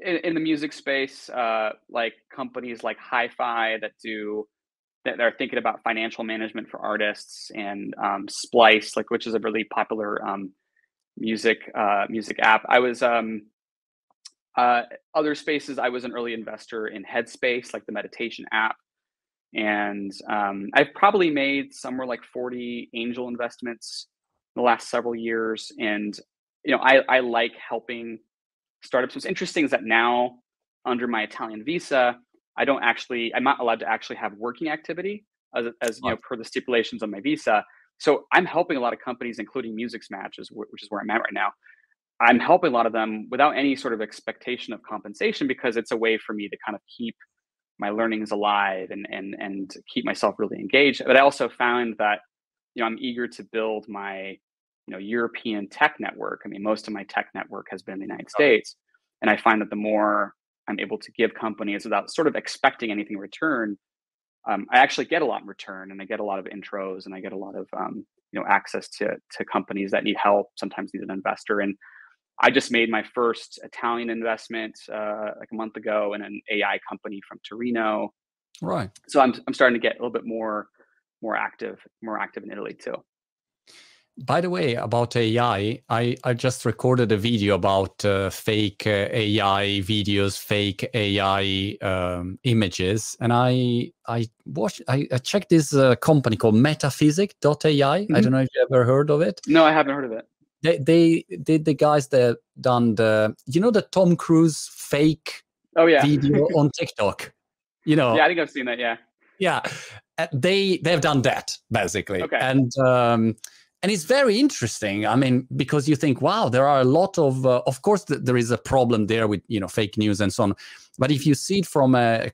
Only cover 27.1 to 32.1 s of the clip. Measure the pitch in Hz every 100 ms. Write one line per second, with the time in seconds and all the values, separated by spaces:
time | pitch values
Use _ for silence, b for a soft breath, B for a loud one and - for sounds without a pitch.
27.1 | 131 123 117 117 - - 117 - 120 117
28.1 | 113 _ _ _ _ _ _ - 131 131
29.1 | 139 - 180 185 175 139 131 110 113 120
30.1 | 123 123 - _ _ _ _ 127 120 120
31.1 | 113 107 - 117 110 120 175 - 139 123